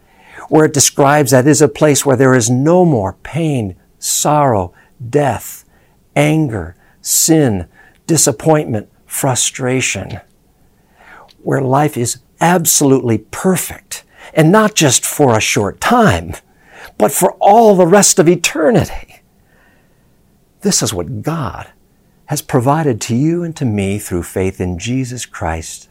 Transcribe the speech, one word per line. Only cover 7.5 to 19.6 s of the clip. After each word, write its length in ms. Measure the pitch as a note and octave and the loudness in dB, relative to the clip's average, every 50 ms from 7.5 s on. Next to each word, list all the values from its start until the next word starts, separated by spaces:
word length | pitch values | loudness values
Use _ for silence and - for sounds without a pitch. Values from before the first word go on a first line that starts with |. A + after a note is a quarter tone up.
| G#2 F#2 F2 - _ _ - _ _ _ _ | 0 -2 -6 -8 _ _ -20 _ _ _ _
disappointment, 840 | - E3 D3 - D3+ B2+ - - D#3 D#3 D3+ D3 - B2 G#2 - _ _ _ _ | -2 0 0 0 0 -2 -2 0 2 2 2 0 -2 -6 -6 -8 _ _ _ _
frustration, 1120 | - - - - C3+ B2 - - - - - B2+ B2 C3 C3 A#2+ - - G2 F#2+ - - F#2 - _ _ _ _ _ _ _ _ _ _ _ _ _ _ _ - - - - - _ _ _ | -14 -8 -4 -4 -2 -2 -2 -4 -4 -6 -6 -6 -4 -2 -2 -2 -4 -6 -8 -8 -10 -12 -14 -16 _ _ _ _ _ _ _ _ _ _ _ _ _ _ _ -20 -20 -20 -20 -20 _ _ _
where 200 | - E3 C#3+ C3+ | -6 -4 -2 -2
life 360 | C3+ B2+ B2+ C#3+ D3+ D3 - | 0 0 2 2 2 0 -2
is 220 | A#2 A#2+ A#2 - - _ _ _ - | -4 -6 -6 -6 -10 _ _ _ -2
absolutely 800 | D#3 E3+ F3+ F#3 E3 - - - D3+ C3+ C3+ C3 - A#2+ A2+ | 0 2 2 2 2 0 0 2 2 4 2 2 2 0 -2
perfect, 840 | G#2+ - _ - - - F#3+ F#3 D3+ - - - - - - - - - _ _ - - - - | -2 -4 _ -10 -4 -2 -2 -2 -2 -4 -8 -14 -16 -18 -18 -18 -18 -18 _ _ -20 -20 -6 0
and 180 | D#3 D#3 D#3+ | 2 4 6
not 240 | F#3+ G#3+ G#3+ G#3 - | 6 4 4 2 2
just 300 | - D#3+ C#3 A#2 - - | 2 2 2 2 0 -2
for 300 | - - - D3 B2+ A2+ | -4 -2 2 2 4 4
a 60 | G#2+ | 2
short 380 | - - - B2 G2+ F#2+ - - | 0 0 -2 -2 -2 -4 -4 -4
time, 520 | - - A3+ B3 A3 E3+ F#2+ E2+ E2+ E2 E2 - _ _ _ _ _ _ - - - - - | -2 0 2 4 4 2 2 0 -4 -8 -12 -14 _ _ _ _ _ _ -20 -20 -20 -12 -4
but 140 | - G#3 G3+ | -2 -2 -2
for 200 | - - - - - - | 0 0 -2 -2 0 0
all 360 | - G3+ G3+ A#3 A#3 G#3+ G3+ | 2 4 6 6 6 6 6
the 120 | F3 F#3 | 4 4
rest 320 | D#3+ F#3+ G3+ F#3+ - - - | 4 4 4 4 4 2 2
of 80 | E3 | 4
eternity. 920 | E3 F3 - - - - D4+ D#4 C4+ A#3 E3 - - - - - - _ - _ _ _ _ _ _ _ _ | 4 2 2 0 -6 -4 0 0 2 2 2 0 -2 -6 -12 -14 -16 _ -20 _ _ _ _ _ _ _ _